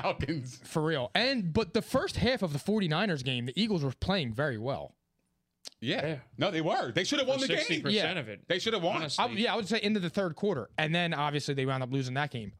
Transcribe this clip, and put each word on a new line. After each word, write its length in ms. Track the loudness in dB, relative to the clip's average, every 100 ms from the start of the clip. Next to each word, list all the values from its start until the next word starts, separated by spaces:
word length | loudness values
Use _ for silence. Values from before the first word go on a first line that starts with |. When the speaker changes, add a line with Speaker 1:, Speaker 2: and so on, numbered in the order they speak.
Speaker 1:
Falcons. 580 | 2 0 -2 -2 -4 -10 -4
Speaker 2:
For 160 | 0
real. 280 | 2 0 0 0
And, 380 | 2 0 0
but 200 | 0 2
the 80 | 0
first 360 | 2 0 0 0
half 240 | 2 2
of 100 | 0
the 80 | -2
forty-niners 640 | 0 2 2 2 0 0
game, 220 | 0 -2 -2
the 80 | 0
Eagles 200 | 2 2
were 120 | 0 -2
playing 320 | 0 0 0
very 240 | 0 -2 -2
well. 380 | -4 -4 -6 _ _ _ _ _ _ _ -20 -8
Speaker 1:
Yeah. 260 | -4 -2 -2
Speaker 3:
Yeah. 100 | -4 -8 -2
Speaker 1:
No, 140 | 0
they 80 | 0
were. 320 | 0 0 0
They 140 | 0 0
should 140 | 2
have 80 | 2
won 80 | 2
Speaker 3:
For 40 |
Speaker 1:
the 100 | 2
game. 40 | 0
Speaker 3:
sixty 220 | 0 0
percent 340 | 2 2 2 -2
Speaker 2:
Yeah. 40 |
Speaker 3:
of 80 | -6
it. 140 | -8 -2
Speaker 1:
They 100 | 0
should 140 | 0
have 100 | 0
won. 140 | 2 0
Speaker 3:
Honestly. 260 | -2 -2
Speaker 2:
I, 40 | 0
yeah, 240 | 0 0
I 20 | 0
would 120 | 0
say 100 | 0
into 200 | 2 0
the 80 | 0
third 260 | 0 -2 0
quarter. 340 | -2 -2 -4 -2
And 160 | 0
then, 200 | 2 0
obviously, 400 | 0 0 0 -2
they 120 | 0 0
wound 180 | 0
up 80 | 0
losing 220 | -2 -2 -2
that 160 | -4
game. 200 | -4 -10 -8